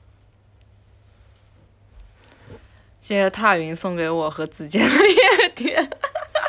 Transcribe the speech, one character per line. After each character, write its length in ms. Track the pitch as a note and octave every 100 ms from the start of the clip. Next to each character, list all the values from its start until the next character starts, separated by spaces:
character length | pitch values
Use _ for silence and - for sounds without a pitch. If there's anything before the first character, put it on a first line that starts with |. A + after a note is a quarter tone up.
| _ _ _ _ _ _ _ _ _ _ _ _ _ _ _ _ _ _ _ - - _ _ - - - - _ _ _
谢 140 | - G3+
谢 140 | F#3+
踏 280 | G3 A3 F3+
云 180 | D#3+ E3
送 220 | F#3+ F3
给 120 | D#3+
我 200 | E3 D#3
和 180 | D3+ D#3
子 220 | - D3+
健 180 | F#3+ A#3
的 220 | D4 G4+
夜 400 | F#4 C5 G#4 F#4
蝶。 360 | - A#3+ - C#4 - C#5 D#5 D5+ D#5